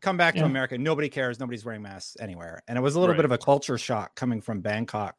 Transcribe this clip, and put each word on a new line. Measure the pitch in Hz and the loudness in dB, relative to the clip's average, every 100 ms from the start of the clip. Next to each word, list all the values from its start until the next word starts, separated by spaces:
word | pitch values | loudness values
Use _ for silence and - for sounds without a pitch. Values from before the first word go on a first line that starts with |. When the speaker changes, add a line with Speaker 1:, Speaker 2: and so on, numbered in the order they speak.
Speaker 1:
come | 196 180 | -2 4
back | 170 175 | 4 4
to | |
Speaker 2:
Yeah. | 151 | 2
Speaker 1:
America. | 135 131 123 | 2 -2 -2
Nobody | 151 147 147 | 0 0 0
cares. | 143 127 120 | -2 -2 -2
Nobody's | 127 117 | -8 -8
wearing | 113 107 | -8 -10
masks | 104 95 - - | -10 -14 -16 -12
anywhere. | 107 87 85 80 - | -10 -10 -12 -14 -4
And | 120 | 0
it | |
was | 139 | 2
a | 160 | 4
little | 180 | 4
Speaker 3:
Right. | 160 | 4
Speaker 1:
bit | 147 | 4
of | |
a | 120 | 2
culture | - 139 143 117 | 4 4 2 -4
shock | - 110 - - | -2 -4 -4 -4
coming | 127 110 | -2 -2
from | - 104 | -4 -4
Bangkok | 104 107 117 107 101 | -2 -2 -2 -4 -6